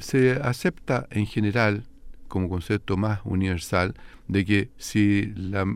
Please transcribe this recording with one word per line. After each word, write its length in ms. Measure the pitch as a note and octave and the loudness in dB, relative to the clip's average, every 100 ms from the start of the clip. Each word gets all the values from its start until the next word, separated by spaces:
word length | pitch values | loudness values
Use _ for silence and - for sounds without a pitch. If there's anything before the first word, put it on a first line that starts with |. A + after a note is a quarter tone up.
se 320 | - C3+ B2+ | -2 2 4
acepta 720 | C3+ B2 B2 F3+ - - B2+ - | 2 -2 -2 -2 -4 -2 -2 -2
en 160 | G#2+ G#2 | -2 -2
general, 600 | A#2+ G#2 A#2 G#2+ G#2 - - - - - | 0 0 4 2 2 -4 -14 -16 -14 -6
como 220 | F#2+ F#2 | -2 -2
concepto 480 | F2+ - G#2 - F#2+ | -2 -2 -2 0 0
más 240 | A2 G2+ | 0 -2
universal, 720 | G#2 F#2 F#2+ F2 - F#2 F2+ - - - - | -2 0 0 -2 -2 0 0 -4 -14 -14 -2
de 160 | G2 | 0
que 260 | F#2+ G2+ - - | 4 2 0 -6
si 560 | - A2 G#2 G2+ G#2+ G2+ | -2 2 4 4 0 -6
la 260 | F#2 G2 F#2+ | -4 -2 -2